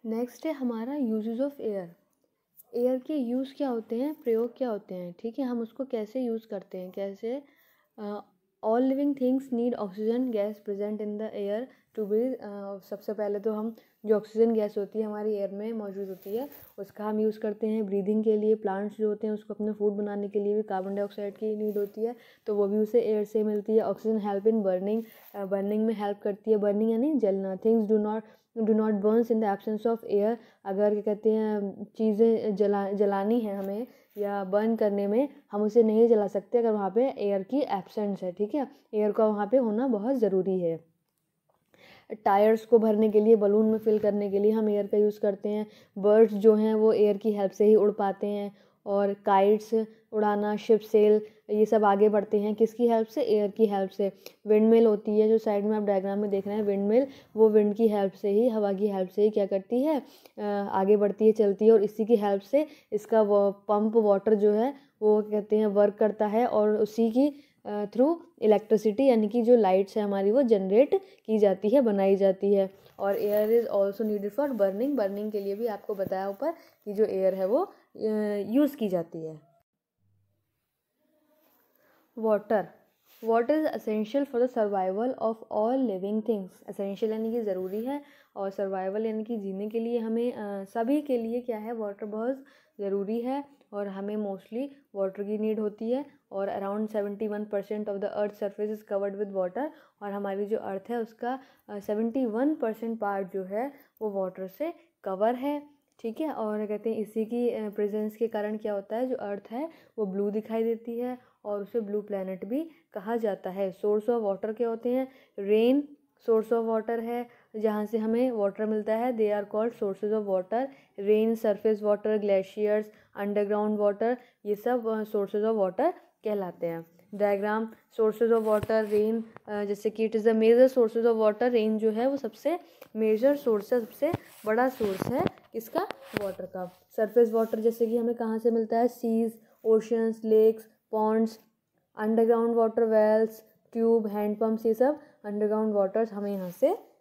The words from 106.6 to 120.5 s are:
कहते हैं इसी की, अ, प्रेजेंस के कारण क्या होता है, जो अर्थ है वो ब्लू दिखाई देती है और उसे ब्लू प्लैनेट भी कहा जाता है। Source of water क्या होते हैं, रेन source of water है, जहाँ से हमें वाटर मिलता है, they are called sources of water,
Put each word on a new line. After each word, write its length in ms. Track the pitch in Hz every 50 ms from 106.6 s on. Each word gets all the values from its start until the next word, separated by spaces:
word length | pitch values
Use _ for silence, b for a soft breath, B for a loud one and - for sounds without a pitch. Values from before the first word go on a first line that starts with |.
| 214
कहते 240 | 202 208 208 214 226
हैं 80 | 220
इसी 280 | 220 208 214 - 220 220
की, 240 | 214 240 240 240 240
अ, 200 | - 220 214 208
प्रेजेंस 460 | 202 214 208 202 208 214 214 214 214
के 120 | - 233
कारण 300 | 226 226 214 208 214 214
क्या 160 | 214 214 214 208
होता 220 | 202 202 _ 220
है, 120 | 226 254
जो 80 | 254 254
अर्थ 280 | - 208 202 202 202 202 -
है 180 | 226 247 311 320 B B B B B
वो 80 | - 214
ब्लू 260 | 190 185 202 202 208
दिखाई 320 | 202 220 214 226 220 226 226
देती 360 | 226 233 220 226 240 233 233
है 180 | 247 247 254 247 b b b b _
और 160 | 208 208 202
उसे 180 | 202 196 - 240
ब्लू 220 | 214 196 208 208
प्लैनेट 440 | 202 208 202 190 190 190 190 180 196
भी 240 | 196 240 294 330 320 B B B _ -
कहा 220 | 214 185 214 233
जाता 320 | 233 220 208 190 185 - 185
है। 240 | 180 196 202 190 180
Source 360 | - - 208 208 214 208 240
of 120 | 240 233
water 360 | 220 196 196 185 - 214 214
क्या 120 | 214 240 226
होते 200 | 226 226 233 240
हैं, 180 | 247 262 262 262 b b b b b -
रेन 480 | 202 196 214 220 226 247 269 285 285 - - _ _ _ _ _ _ -
source 240 | 226 220 214 220 240
of 120 | 226 226
water 340 | 226 226 220 214 226 233 233
है, 280 | 226 233 240 240 240 240 b b b b -
जहाँ 300 | 220 208 220 214 214 208
से 120 | 208 233
हमें 340 | 226 214 220 226 233 254 262
वाटर 340 | 240 214 202 196 190 214 214
मिलता 300 | 214 220 214 202 220 220
है, 180 | 226 240 254 247
they 280 | 220 220 208 208 208
are 140 | 202 202 -
called 280 | 214 220 240 226 - 220
sources 300 | 196 190 - - 208 214
of 140 | 220 208
water, 400 | 202 190 185 180 180